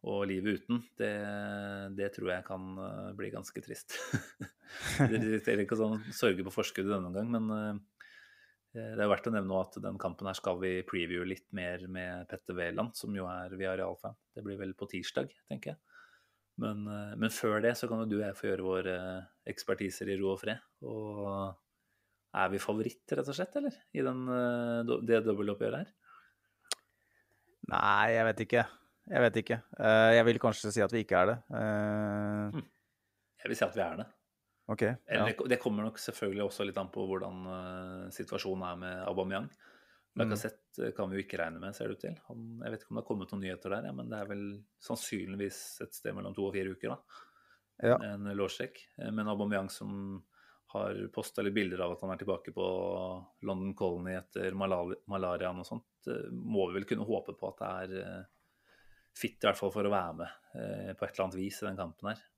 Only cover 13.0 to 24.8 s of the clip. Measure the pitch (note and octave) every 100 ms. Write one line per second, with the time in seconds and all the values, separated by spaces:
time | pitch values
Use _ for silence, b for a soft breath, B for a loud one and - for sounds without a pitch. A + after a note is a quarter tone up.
13 | A2+ G2+ F2+ F2+ F#2 F#2+ F#2+ F#2+ F2+ F2+
14 | G#2+ A2+ _ - G#2 G2 F#2+ F#2 G2+ F#2
15 | - - C#3 - _ - C#3+ D#3 b b
16 | b b b b b - A2+ G#2 G#2 G#2
17 | G#2 G#2+ A2 - A2+ G#2+ A2+ A#2+ A#2+ A2+
18 | A2 G#2 G#2 G2 G#2+ F#2 F#2 F#2 F#2 F#2
19 | F#2 F#2 F#2 _ - - - F#2+ G2 -
20 | G2 G2 G2 F#2+ - A2+ - _ B2+ A2
21 | G#2+ G#2 G2+ G2 G2 F#2 _ _ _ _
22 | _ _ _ F#2+ F#2+ F#2+ - G#2+ A2+ -
23 | - C#3+ C3+ C#3 F#3 D4 C#4+ - _ -
24 | C3 B2+ B2+ B2 B2 A#2+ A#2+ A#2